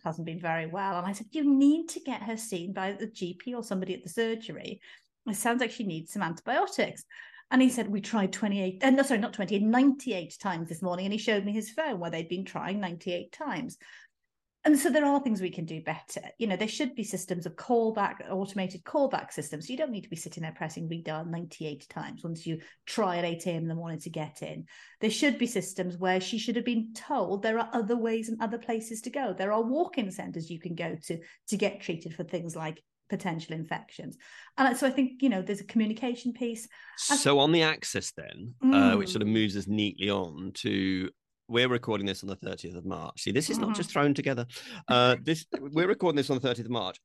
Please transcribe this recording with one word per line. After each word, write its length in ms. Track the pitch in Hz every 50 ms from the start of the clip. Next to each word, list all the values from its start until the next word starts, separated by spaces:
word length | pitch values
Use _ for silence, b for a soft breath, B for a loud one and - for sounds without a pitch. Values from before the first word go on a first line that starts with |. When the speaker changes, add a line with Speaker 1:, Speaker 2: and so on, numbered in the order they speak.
| -
Speaker 1:
hasn't 220 | - 165 - 165
been 140 | 165 165 180
very 240 | 170 165 165 165 160
well. 320 | 160 165 196 196 196 190
And 100 | 180 175
I 60 | 190 202
said, 140 | - 226 -
"You 140 | - 320 285
need 420 | 285 277 269 277 285 302 330 330 -
to 120 | - 349
get 220 | - 277 240 214 208
her 120 | 226 226
seen 380 | 220 - - 190 170 170 196 185
by 180 | 190 190 196
the 160 | 202 196 220
G 280 | 220 - - 185 170 175 -
P 140 | - 247 247
or 80 | 233 226
somebody 300 | - 202 190 185 190 185
at 100 | 190 -
the 60 | 170
surgery. 720 | - 233 226 226 226 226 220 - 156 - - - - - B B B B B B B _ -
It 80 | 247 196
sounds 240 | - - 233 240 254
like 100 | 254 233
she 140 | - - 220
needs 240 | 196 160 160 160 -
some 120 | - 208 185
antibiotics." 840 | 165 165 - - 226 254 320 403 381 - - 202 - - - - _ B B B B B B B B
And 100 | 254 254
he 80 | 262 254
said, 180 | 247 240 214 208
"We 120 | 208 196
tried 320 | 208 - - 214 190 190 -
twenty-eight, 500 | - 226 208 202 202 190 185 185 190 -
uh, 60 | 269
no, 140 | 254 269 269
sorry, 160 | 269 254 202
not 140 | 220 - -
twenty, 260 | - 196 180 214 196
ninety-eight 760 | 214 220 226 247 269 285 262 285 - 254 202 180 165 - - -
times 260 | - 202 175 165 170
this 140 | 160 175 160
morning." 240 | 190 180 175 180 190
And 80 | 196 214
he 60 | 208
showed 260 | - 240 214 202 196
me 80 | 208 208
his 160 | 220 208 -
phone 300 | - 311 320 294 226 175
where 100 | 170 170
they'd 180 | 165 160 170
been 160 | - 175 185 185
trying 360 | - - 160 156 170 196 208
ninety-eight 500 | 202 175 175 165 - 185 175 175 - -
times. 460 | - - 311 285 202 160 160 160 - - B B B B B B B _ _ _ _ _ _ _ _ _ -
And 160 | 302 302 269
so 100 | - 330
there 160 | 247 302 294
are 140 | 285 277 277
things 220 | 269 247 220 185
we 100 | 185 175
can 140 | - 180 165
do 140 | 160 160 160 160
better. 380 | 165 156 - - - - - - - - -
You 80 | 233
know, 80 | 214 185
there 120 | 190 214
should 280 | 220 - - 302 254 -
be 80 | - 208
systems 420 | - - 180 - - - 175 160
of 100 | 170 -
callback, 600 | - - - 247 233 226 220 220 208 202 - - - - -
automated 520 | 196 190 196 196 196 202 185 185 190 175 -
callback 480 | - - 302 277 233 196 - - -
systems. 380 | - 151 147 - 156 151 160 -
You 80 | 254
don't 140 | 269 311 285
need 140 | 220 196 -
to 40 | -
be 60 | 165
sitting 260 | 165 - 165 - 165
there 140 | 165 160 156
pressing 320 | - 170 156 - 165 165 160
redial 400 | 165 170 160 160 156 156 160 170
ninety-eight 580 | 170 170 175 165 - - 160 151 147 143 -
times 360 | - - 165 147 139 - - -
once 240 | 170 165 160 -
you 120 | 165 160 160 B B B B B
try 300 | - - 240 208 185 175
at 80 | 175 175
eight 200 | 170 170 165 -
A 60 | 185
M 100 | 170 156
in 60 | 165
the 80 | 165 160
morning 240 | 165 170 165 165 160
to 100 | - 170
get 320 | 160 160 151 156 - -
in. 240 | 156 156 156 160 160 B B B B B B B
There 100 | - 220
should 260 | 220 - 311 285 -
be 80 | 285 247
systems 520 | 233 - 202 175 - - - 180 180 175
where 220 | 175 185 185 185 190
she 200 | 185 - 233 214
should 160 | - 247 208
have 100 | 240 240
been 280 | 247 240 233 220 - -
told 480 | - - - 294 262 190 175 190 196 202
there 160 | 220 220 233
are 100 | 226 - -
other 220 | 240 220 202 240
ways 320 | 240 220 226 226 226 220
and 140 | 226 226 220
other 160 | 226 214 233
places 440 | 226 - - 226 220 220 - 226 220
to 100 | - 247
go. 240 | - 285 262 214 180
There 140 | 185 190 202 214
are 80 | 226
walk-in 480 | 233 233 262 302 349 - - 269 214 190
centres 400 | 185 - - 180 - 170 160 -
you 100 | 170 165
can 140 | - 170 170
go 240 | 170 170 165 165 160 -
to, 140 | - 170 165 B B B B B -
to 80 | 214
get 240 | 196 208 196 - -
treated 340 | - - 170 165 - 165 -
for 80 | - 170
things 320 | - - 170 170 165 160
like 260 | 160 160 156 160 - _ _ _ _ _
potential 460 | - 208 - - 180 165 160 160 - 165
infections. 640 | 165 160 160 160 - - - - - - - - - B B B B B B B
And 180 | B 269 262 247
so 120 | - 285
I 20 | 262
think, 320 | 262 285 262 254 - -
you 80 | 269 269
know, 140 | 202 185 180
there's 180 | - 202 196
a 40 | -
communication 680 | - - 226 220 214 220 - 262 247 240 240 - 247 233
piece. 340 | - 247 233 226 226 - - B B B B B B - -
I 60 | 285
Speaker 2:
So 200 | 277 - 143 143
on 140 | 139 139 151
the 100 | 165 170
access 500 | 160 156 156 - - - - 98 - - -
then, 380 | - - - - - 95 123 - - 262 262 277
uh, 220 | 285 - - -
which 140 | 101 - -
sort 100 | - 107
of 60 | 104
Speaker 1:
Mm. 60 | 107 110
Speaker 2:
moves 220 | 110 107 104 92
us 120 | 101 82
neatly 420 | 95 104 107 107 101 - - 95 101
on 440 | 101 98 92 85 73 76 95 95 95
to, 560 | - - 113 104 98 95 95 95 92 92 - - _ _ _ _ _ _
we're 200 | - 113 117 127
recording 400 | 127 123 120 120 117 107 101 98
this 160 | 98 95 - -
on 60 | 98
the 60 | 95
thirtieth 380 | - - - 92 - - 87 90
of 120 | 90 85
March. 340 | 92 98 80 80 - - -
See, 100 | - -
this 200 | 101 135 160 -
is 80 | 226 226
not 80 | 220
Speaker 1:
Mm-hmm. 80 | 208 214
Speaker 2:
just 160 | 208 170 -
thrown 240 | - 147 143 147 139
together. 320 | 147 131 139 135 120 120 123 B B B B B 180 B
Uh, 300 | B 127 123 123 123 123 123
this, 240 | - 151 165 160 - - - -
we're 280 | 135 143 147 160 175
recording 280 | 185 214 - 190 175 147
this 160 | 143 127 135
on 60 | 139
the 40 | 123
thirtieth 240 | 135 127 120 117 113
of 60 | 113
March. 260 | 123 113 95 92 - - _